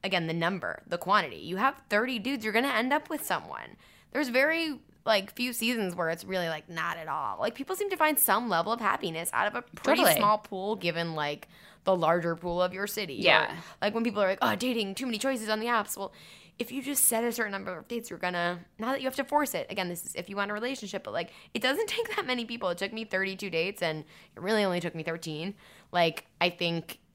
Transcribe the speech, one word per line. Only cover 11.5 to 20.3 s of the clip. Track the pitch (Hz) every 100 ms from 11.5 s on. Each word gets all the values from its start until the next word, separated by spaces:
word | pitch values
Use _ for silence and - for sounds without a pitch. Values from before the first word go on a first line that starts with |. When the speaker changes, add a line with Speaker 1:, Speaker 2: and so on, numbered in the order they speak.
| - - -
Speaker 1:
the | - 190
larger | 160 175 170 165
pool | 175 175
of | 180
your | 190 202
city. | - 185 131
Or, |
Speaker 2:
Yeah. | 170 120 - 165 - -
Speaker 1:
like, | 208
when | 220
people | 233 202
are | 190
like, | 190
"Oh, | 240
dating, | 208 254 233 196
too | 196 262
many | 220
choices | 262 262 214
on | 220
the | 226
apps." | 233 202 -
Well, | 196 - - - - _
if | 226
you | 262
just | 262 269 -
set | 226
a | 240
certain | 233 214
number | 196 190 175
of | -
dates, | 233 226
you're | 175
gonna, | 180 180 175 175 175 -
not | 220
that | 269
you | 262
have | 262
to |
force | 269 294 294
it. | 175 -
Again, | 196 180
this | 175
is | -
if | - 175